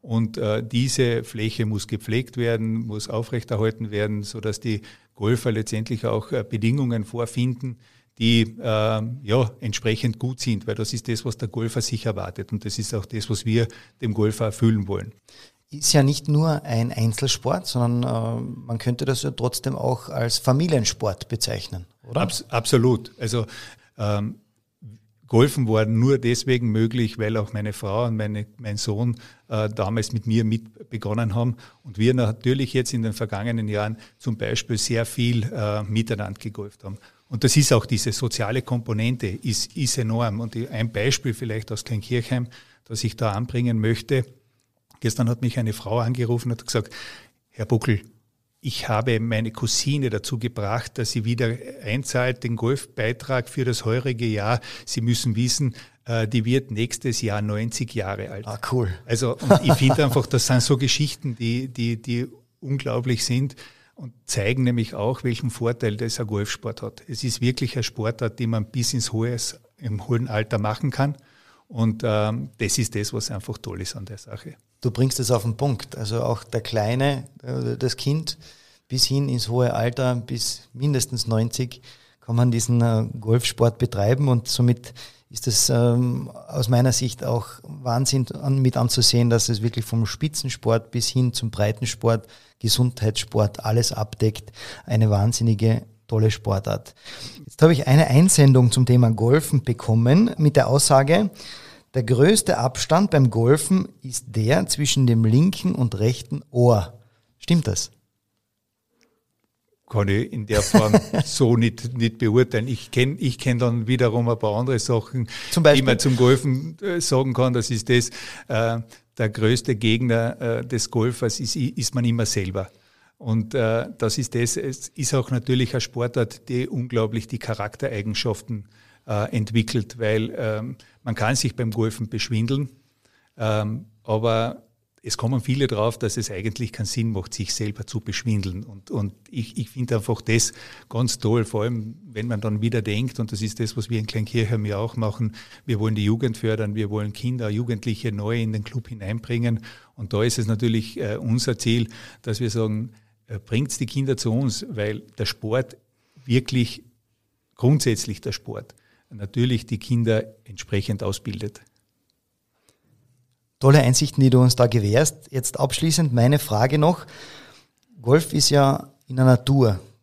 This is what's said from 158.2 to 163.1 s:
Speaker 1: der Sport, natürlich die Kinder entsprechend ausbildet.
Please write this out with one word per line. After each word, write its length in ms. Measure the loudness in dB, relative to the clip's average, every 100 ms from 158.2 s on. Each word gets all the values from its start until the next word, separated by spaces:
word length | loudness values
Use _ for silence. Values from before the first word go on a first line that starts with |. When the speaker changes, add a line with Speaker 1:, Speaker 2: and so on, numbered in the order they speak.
Speaker 1:
der 120 | -8
Sport, 420 | -10 -10 -14 -14 -20 _ _ _
natürlich 540 | -12 -8 0 2 0
die 140 | -2 -8
Kinder 560 | -2 0 2 2 0 -12
entsprechend 580 | -20 -16 -4 -4 -2 -4
ausbildet. 600 | -4 -4 -6 -8 -10 -12 _ _ _ _ _ _ _ _ _ _ _ _ _ _ _